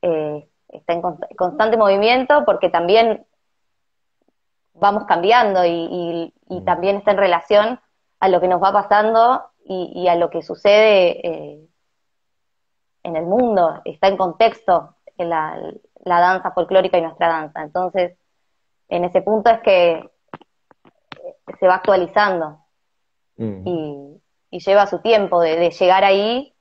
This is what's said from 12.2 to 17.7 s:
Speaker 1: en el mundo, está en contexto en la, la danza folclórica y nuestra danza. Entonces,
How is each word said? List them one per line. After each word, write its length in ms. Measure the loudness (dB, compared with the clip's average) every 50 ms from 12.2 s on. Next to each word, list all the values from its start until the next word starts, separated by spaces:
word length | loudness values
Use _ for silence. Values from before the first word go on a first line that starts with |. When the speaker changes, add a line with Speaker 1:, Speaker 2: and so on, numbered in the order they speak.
| _ _ _ _ _ _ _ _ _ _ _ _ _ _ _ _ _
Speaker 1:
en 140 | -10 -8
el 80 | -8 -4
mundo, 560 | -2 0 0 0 2 2 2 2 0 0 -4 -12
está 240 | -14 -8 _ 0 0
en 80 | 0
contexto 800 | 0 -4 -4 0 _ 0 0 0 -2 _ 0 0 0 0 -6 _ _ _ -20 _
en 140 | _ -6 -4
la, 280 | -4 -4 -4 -6 -8 -12 -14 -14 -16 -16 _ _ _ _ _
la 160 | -2 2 2
danza 300 | 4 2 2 0 -4 -6 -4
folclórica 460 | -4 -4 0 2 0 2 2 0 -2
y 40 | -2
nuestra 260 | -2 -6 -2 -2 -2
danza. 340 | -2 -2 -6 -10 _ -14 -14
Entonces, 540 | -8